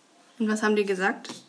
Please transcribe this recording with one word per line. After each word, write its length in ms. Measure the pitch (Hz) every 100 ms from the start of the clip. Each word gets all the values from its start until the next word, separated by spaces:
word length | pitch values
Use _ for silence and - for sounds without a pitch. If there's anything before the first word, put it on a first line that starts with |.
| _ _ - -
Und 100 | 220
was 140 | 214
haben 140 | 220 208
die 80 |
gesagt? 440 | 196 190 190 - - -